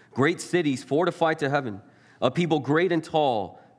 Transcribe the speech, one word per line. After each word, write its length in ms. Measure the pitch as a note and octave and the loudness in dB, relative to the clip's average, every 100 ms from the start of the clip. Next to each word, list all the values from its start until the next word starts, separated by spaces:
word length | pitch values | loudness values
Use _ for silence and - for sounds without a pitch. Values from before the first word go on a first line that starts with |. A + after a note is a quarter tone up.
| _ | _
great 280 | - C#3 F3 | 0 0 0
cities 440 | - E3+ D3+ B2+ | -2 0 0 -2
fortified 560 | - C#3+ F3+ - E3 D#3+ | -2 0 0 2 0 0
to 100 | C#3 | 0
heaven, 320 | C#3+ C3 G2 - _ _ _ | -2 -4 -10 -16 _ _ _
a 80 | B2 | -2
people 300 | E3 F3 D#3 | 0 0 0
great 320 | C3 D3+ F#3 | 2 2 2
and 100 | E3+ | 0
tall, 580 | D#3+ D#3+ C#3+ A2+ F#2 - - | 0 0 2 0 -4 -12 -20